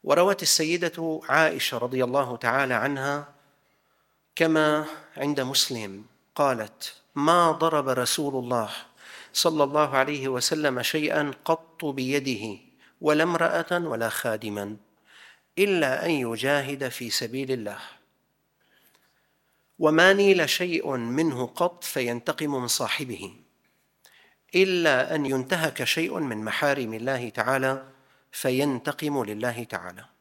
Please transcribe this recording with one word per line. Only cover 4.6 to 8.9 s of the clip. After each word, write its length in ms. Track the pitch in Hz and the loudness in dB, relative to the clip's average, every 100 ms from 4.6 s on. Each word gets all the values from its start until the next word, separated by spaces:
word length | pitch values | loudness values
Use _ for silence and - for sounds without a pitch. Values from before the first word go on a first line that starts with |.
| 151 151 151 - - - | 4 2 -2 -12 -16 -6
عند 240 | 143 143 | -2 -2
مسلم 640 | 127 - - 120 104 98 107 _ _ | 0 0 0 -4 -8 -12 -18 _ _
قالت: 600 | - 143 123 107 _ - - _ | 0 0 0 -6 _ -16 -16 _
"ما 380 | 147 151 175 170 | -2 4 6 4
ضرب 360 | 160 160 156 135 | 2 0 2 0
رسول 560 | 127 120 - 143 135 | -2 -2 -2 -2 -4
الله 260 | 120 120 107 - - | -2 -4 -4 -10 -16